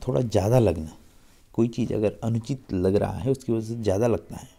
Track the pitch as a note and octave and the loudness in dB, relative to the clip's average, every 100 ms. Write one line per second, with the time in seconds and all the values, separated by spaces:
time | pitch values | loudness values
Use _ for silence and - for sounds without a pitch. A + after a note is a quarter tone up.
0 | - C3+ A#2+ G2+ F#2+ B2 G#2 E2 D#2 - | -4 -2 0 0 4 4 4 2 -6 -12
1 | - - - _ _ - A#2 A#2+ A2 G#2+ | -20 -20 -20 _ _ 0 0 0 -2 0
2 | G#2+ - A2+ A2+ A2+ C3+ - F#2+ F2+ G2+ | -2 -2 -4 -4 -4 -8 -6 0 2 2
3 | G2+ F#2+ A2 C3 - A2+ A2 A#2 G#2 F#2+ | 0 -2 -2 -2 0 -2 -2 -4 0 2
4 | A#2+ G#2+ - - - | 2 0 -4 -16 -16